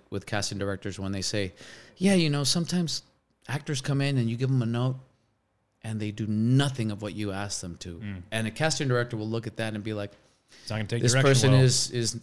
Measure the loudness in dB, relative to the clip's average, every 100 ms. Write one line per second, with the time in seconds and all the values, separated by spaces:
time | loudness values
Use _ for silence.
0 | _ -10 -4 -4 -2 -4 -4 -4 -6 -6
1 | -6 -4 -4 -2 -4 -6 -18 -20 -20 -2
2 | 2 4 4 0 0 0 0 -2 -2 -4
3 | -10 _ _ _ -8 -8 -6 -6 -2 0
4 | 2 2 0 0 0 2 0 0 -2 -2
5 | -10 _ _ _ _ _ _ _ -8 -6
6 | -4 -4 -2 2 4 4 4 0 -4 -4
7 | -6 -4 -4 -4 -6 -6 -8 -10 -12 -10
8 | -10 -12 -6 -4 -4 -2 -2 0 0 0
9 | 0 -4 -4 -4 -6 -6 -6 -6 -6 -6
10 | -6 -10 _ _ _ -18 -8 -6 -2 0
11 | 4 4 6 6 8 8 8 4 0 -2
12 | -2 -4